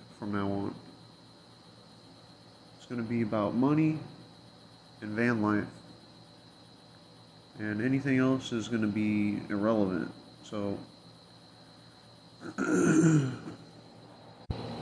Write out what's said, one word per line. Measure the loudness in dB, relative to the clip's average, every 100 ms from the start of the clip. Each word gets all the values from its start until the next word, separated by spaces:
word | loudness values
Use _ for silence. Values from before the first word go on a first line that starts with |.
| -20 -12
from | -6
now | -2 -2
on. | -2 -4 -8 -16 -20 -20 -20 -20 -20 -20 -20 -20 -20 -20 -20 -20 -20 -20 -20 -20 -20 -20 -20
It's | -12
gonna | -8
be | -4 -2
about | 0 0 0 2
money | 2 4 2 0 -8 -18 -20 -20 -20 -20 -20 -20 -20 -12
and | -6
van | 0 0 2
life. | 2 2 -2 -10 -20 -20 -20 -20 -20 -20 -20 -20 -20 -20 -20 -20 -20 -20 -20 -20 -20 -8
And | -4 -2
anything | 0 0 2 4
else | 4 2 -2
is | -4 -2
gonna | 0 0
be | 0 2 2 2 -2 -4
irrelevant. | 0 2 2 2 0 -4 -10 -20 -20
So, | -10 -6 -4 -6 -10 -20 -20 -20 -20 -20 -20 -20 -20 -20 -20 -20 -20 -20 -20 -16
<clears throat> | -10 -4
I'm | 0 2 4 6 6 6 2 -4 -12 -16 -18 -20 -20 -20 -20 -20 -20 -16 -10 -8 -8 -10